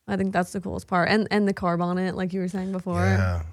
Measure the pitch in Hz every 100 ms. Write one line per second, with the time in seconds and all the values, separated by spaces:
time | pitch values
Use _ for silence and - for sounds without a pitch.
0 | - 196 190 190 180 202 175 85 - 185
1 | 170 214 214 208 202 196 185 170 175 180
2 | 185 - 185 190 180 190 185 185 185 175
3 | 95 95 92 87 80